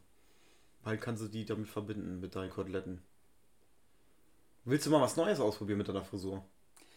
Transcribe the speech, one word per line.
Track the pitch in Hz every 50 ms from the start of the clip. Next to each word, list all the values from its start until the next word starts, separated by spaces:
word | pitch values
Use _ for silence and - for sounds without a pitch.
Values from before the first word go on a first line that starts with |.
| - - - - - - - - - - - - - - - - -
Bald | 113 110 107
kannst | - - 117 104 110
du | 107
die | 101 113 110
damit | 104 113 104 110 104
verbinden, | - - 104 101 107 104 92 90 90 92
mit | 92 90 -
deinen | 95 95 92
Koteletten. | 92 - 95 92 92 95 92 92 92 90 - - - - - - - - - - - - - - - - - - - - - - - - - - - - - - - - -
Willst | 120 131 151 -
du | 147
mal | 151 151
was | 131 117 -
Neues | 160 165 196 208 147
ausprobieren | 127 107 101 - 107 101 104 101
mit | 101 -
deiner | 95 98 95
Frisur? | - - 101 90 95 95 95 95 - - - - - - - - - -